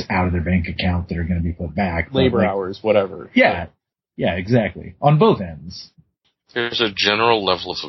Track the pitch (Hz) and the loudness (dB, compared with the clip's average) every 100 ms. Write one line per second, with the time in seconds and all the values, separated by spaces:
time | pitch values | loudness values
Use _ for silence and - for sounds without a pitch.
0 | - 98 90 87 80 90 82 87 92 87 | -2 0 0 0 0 0 0 -4 -2 -2
1 | 87 85 85 90 82 82 87 76 98 85 | -2 -4 -2 -2 -2 -4 -6 -4 -2 -2
2 | 82 135 131 117 104 98 92 101 110 104 | -2 2 2 2 0 0 -6 -4 2 2
3 | 98 82 - - 254 90 82 _ _ _ | 2 -4 -4 2 4 2 -6 _ _ _
4 | _ - - 87 92 120 101 85 80 - | _ -4 -2 -2 2 2 2 -4 -14 -2
5 | 143 151 220 - 92 78 76 - - _ | 2 4 4 2 -2 -10 -14 -16 -20 _
6 | _ _ _ _ _ 123 120 120 113 92 | _ _ _ _ _ -6 -4 -2 -2 0
7 | 101 104 117 113 95 90 90 82 | 0 2 4 4 2 0 -2 -8